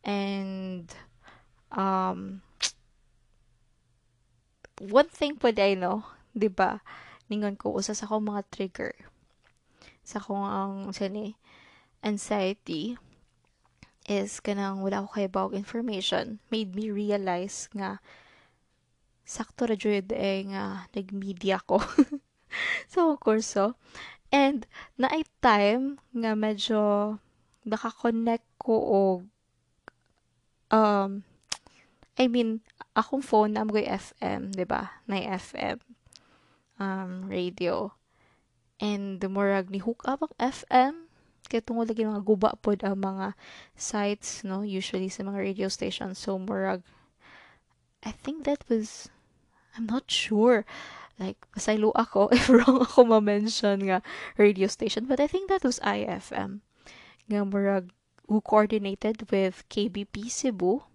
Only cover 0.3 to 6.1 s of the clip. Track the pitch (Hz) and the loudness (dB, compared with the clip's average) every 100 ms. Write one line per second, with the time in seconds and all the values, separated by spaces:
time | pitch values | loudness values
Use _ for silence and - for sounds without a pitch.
0.3 | 196 190 190 190 185 170 - - _ - | -4 -6 -8 -8 -10 -12 -20 -20 _ -20
1.3 | - _ _ _ - 190 190 185 185 196 | -20 _ _ _ -4 0 0 0 -4 -8
2.3 | 190 _ _ - - _ _ _ _ _ | -12 _ _ -6 -6 _ _ _ _ _
3.3 | _ _ _ _ _ _ _ _ _ _ | _ _ _ _ _ _ _ _ _ _
4.3 | _ _ _ - - 196 220 302 - 285 | _ _ _ -20 -16 2 4 4 0 -6
5.3 | 294 247 214 202 196 180 208 - | 0 0 4 2 2 -2 -4 -6